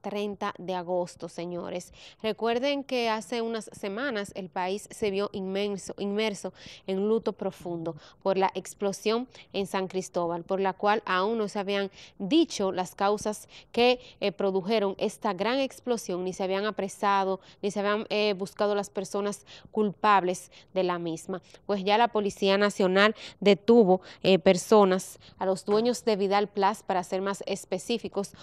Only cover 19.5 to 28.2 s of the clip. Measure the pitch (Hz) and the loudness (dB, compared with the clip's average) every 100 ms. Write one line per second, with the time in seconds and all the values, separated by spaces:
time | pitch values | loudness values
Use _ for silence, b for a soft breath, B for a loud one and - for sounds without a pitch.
19.5 | B B 220 208 - 214 196 180 180 - | B B -2 -2 0 4 4 2 -4 -10
20.5 | b b 190 180 175 170 160 - 185 b | b b -2 -2 -2 -4 -6 -8 -10 b
21.5 | b - 202 190 214 233 214 202 - 196 | b -4 -2 2 4 4 2 -2 0 2
22.5 | 196 208 - 185 190 214 B B B 202 | 4 2 4 4 6 4 B B B 4
23.5 | 196 - 240 185 185 B B 180 185 190 | 6 8 8 8 4 B B 4 6 6
24.5 | 180 - 214 190 185 - - b - 190 | 4 6 6 8 4 -2 -14 b -4 -2
25.5 | 190 - 214 240 233 226 202 196 202 208 | -2 0 0 2 0 0 0 2 2 0
26.5 | 208 196 220 - 185 180 190 196 196 - | 0 0 0 -2 -4 -2 -4 -4 -6 -6
27.5 | 196 - 185 - 233 190 202 | -8 -6 -6 -2 -4 -4 -6